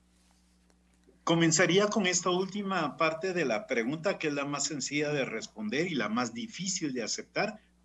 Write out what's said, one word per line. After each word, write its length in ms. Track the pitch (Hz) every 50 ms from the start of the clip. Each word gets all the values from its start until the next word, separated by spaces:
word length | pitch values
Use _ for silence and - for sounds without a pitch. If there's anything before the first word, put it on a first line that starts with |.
| _ _ _ _ _ _ _ _ _ _ _ _ _ _ _ _ _ _ _ _ _ - _ _ _
Comenzaría 640 | - 165 165 165 165 160 - 185 - 165 190 208 202
con 180 | 208 226 196
esta 240 | 185 180 175 - 185
última 640 | 180 180 190 190 190 202 202 190 190 180 160 143 -
parte 360 | - 165 160 156 160 - 190 180
de 120 | 175 160
la 220 | 131 113 104 107
pregunta, 520 | - 131 117 113 117 147 160 160 202 190 185
que 100 | - 156
es 60 | 147
la 100 | 143 139
más 200 | 143 143 143 131
sencilla 480 | - 160 143 123 - 147 147 151 147 147
de 120 | 147 127
responder 600 | 113 107 110 107 - - - 110 107 113 135 165
y 80 | 185 170
la 140 | 131 107 104
más 260 | 107 117 123 117 113
difícil 580 | 117 113 110 - - 175 196 190 - 165 147 131
de 100 | 123 110
aceptar, 580 | 101 - - 104 - _ 147 180 208 214 - - _ _ _ _